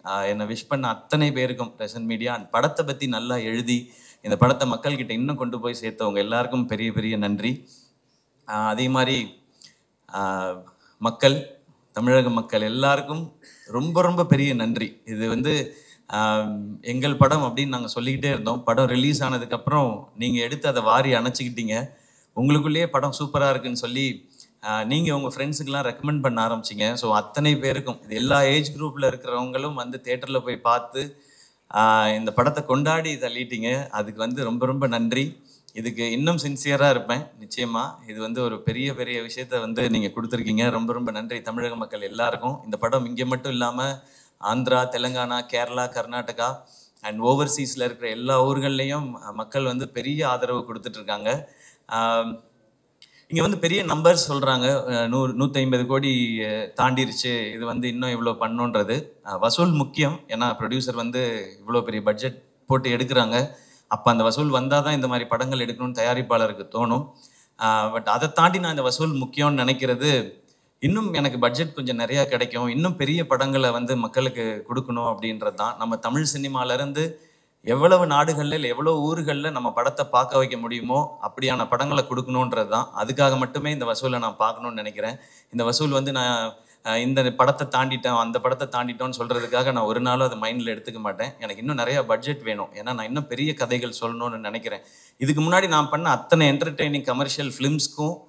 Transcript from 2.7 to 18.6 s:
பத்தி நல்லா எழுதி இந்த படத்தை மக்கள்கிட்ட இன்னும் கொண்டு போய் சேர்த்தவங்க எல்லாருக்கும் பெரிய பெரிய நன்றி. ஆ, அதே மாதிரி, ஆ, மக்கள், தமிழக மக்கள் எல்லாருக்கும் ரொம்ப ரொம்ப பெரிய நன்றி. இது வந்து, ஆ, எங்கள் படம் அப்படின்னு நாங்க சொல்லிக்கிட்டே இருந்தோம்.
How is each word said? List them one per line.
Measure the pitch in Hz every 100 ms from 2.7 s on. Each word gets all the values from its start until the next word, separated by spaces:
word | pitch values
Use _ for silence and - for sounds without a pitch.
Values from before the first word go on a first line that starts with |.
| 147
பத்தி | 151 139 135
நல்லா | 113 120 123
எழுதி | 110 117 120 123 120 - - -
இந்த | 107 101
படத்தை | 123 135 131
மக்கள்கிட்ட | 117 143 139 117
இன்னும் | 113 139 139
கொண்டு | 123 120
போய் | 120 117
சேர்த்தவங்க | 113 110 107 101
எல்லாருக்கும் | 101 117 123 127 120
பெரிய | 107 113
பெரிய | 110 110 110
நன்றி. | 104 101 113 139 - - _ _ _ _ _ _ -
ஆ, | 107 107
அதே | 107 127
மாதிரி, | 131 127 131 104 - _ _ - _ _ _ _
ஆ, | 98 95 95 92 92 90 _ _ -
மக்கள், | 113 117 135 147 - - _ _ _
தமிழக | - 123 131 123
மக்கள் | 113 113 110
எல்லாருக்கும் | 107 123 139 139 139 156 165 - - - -
ரொம்ப | 113 151 170
ரொம்ப | 175 175
பெரிய | 170 135 143
நன்றி. | 123 113 113 107 -
இது | - 107 113
வந்து, | 113 139 147 131 - - - -
ஆ, | 104 107 107 107 104 104 104
எங்கள் | - 127 143 135
படம் | 139 151
அப்படின்னு | 131 117 139
நாங்க | 127 113
சொல்லிக்கிட்டே | - 120 135 143
இருந்தோம். | 131 110 123